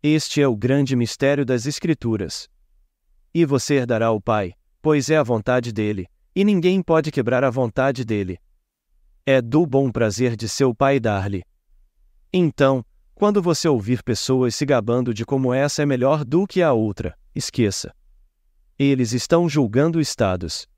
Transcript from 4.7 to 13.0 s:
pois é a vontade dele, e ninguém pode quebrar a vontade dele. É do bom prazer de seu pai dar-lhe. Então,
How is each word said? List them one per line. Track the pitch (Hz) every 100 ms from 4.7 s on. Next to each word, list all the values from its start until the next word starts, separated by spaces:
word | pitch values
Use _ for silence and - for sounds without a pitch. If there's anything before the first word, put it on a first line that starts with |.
| _
pois | 156 151 135
é | 156
a |
vontade | 120 117 104 127 120
dele, | 107 107 104 87 _ _ -
e |
ninguém | 202 196 175 190
pode | 175 160 151
quebrar | - 113 127
a | 131
vontade | 120 120 117 135 127
dele. | 113 107 95 87 _ _ _ _ _ _ _ _ -
É | 131
do | 120 143
bom | 165 135 135
prazer | 117 113 98 123 113
de | 110
seu | - 135
pai | 117 139 139
dar-lhe. | 113 101 98 98 - _ _ _ _ _ _ _ _
Então, | 185 170 - 135 131 113 _